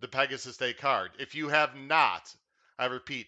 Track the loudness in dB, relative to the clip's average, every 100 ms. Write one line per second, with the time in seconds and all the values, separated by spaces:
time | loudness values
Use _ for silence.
0 | -6 0 0 -2 -10 -4 -4 -2 2 2
1 | 0 -8 -12 -6 0 2 2 -2 2 4
2 | 4 2 -8 -20 _ _ _ -4 -4 -4
3 | -8 -10